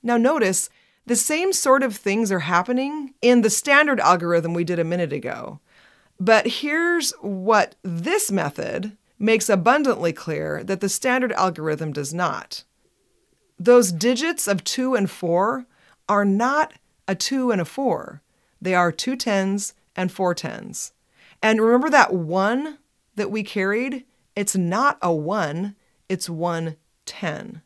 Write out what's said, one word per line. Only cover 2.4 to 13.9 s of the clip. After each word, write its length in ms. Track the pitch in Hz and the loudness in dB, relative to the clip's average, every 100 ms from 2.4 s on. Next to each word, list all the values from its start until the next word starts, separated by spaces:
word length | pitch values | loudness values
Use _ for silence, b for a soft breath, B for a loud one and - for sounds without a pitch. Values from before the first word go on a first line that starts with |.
happening 760 | 151 175 180 247 277 302 277 - | 2 0 2 -2 -2 -6 -10 0
in 200 | 233 247 | 4 6
the 80 | 214 | 4
standard 500 | 208 - 285 254 175 | 0 4 4 4 4
algorithm 520 | 151 180 170 170 165 | 4 4 4 0 0
we 120 | 170 | -2
did 160 | 170 175 | -2 -2
a 40 | |
minute 280 | 160 175 165 | 0 0 -2
ago. 480 | 147 127 - - - _ b b b b _ | -4 -6 -10 -12 -16 _ b b b b _
But 300 | 185 220 240 | 4 4 4
here's 640 | - 294 311 339 349 262 - | -4 -2 0 0 0 -2 -6
what 560 | 202 190 190 214 226 - | -8 -6 2 2 2 -4
this 480 | 190 170 180 403 - | -10 -6 -2 -2 0
method 640 | 196 151 - - - 202 202 _ _ | -2 -2 -6 -6 -6 -8 -12 _ _
makes 320 | 214 226 - | 0 2 2
abundantly 640 | 226 175 277 285 220 170 | 2 4 2 2 0 -2
clear 520 | 165 - 151 156 151 | -4 -6 -6 -4 -6
that 160 | 190 190 | -6 -4
the 80 | 196 | -4
standard 420 | - 262 254 254 | -2 0 0 -2
algorithm 580 | - 185 160 156 151 156 | 0 -2 -2 -4 -4 -4
does 200 | 147 139 | -6 -6
not. 520 | 165 175 143 - - - _ _ _ _ _ _ _ _ _ | -4 -4 -4 -10 -16 -16 _ _ _ _ _ _ _ _ _
Those 320 | 180 247 202 | 6 6 6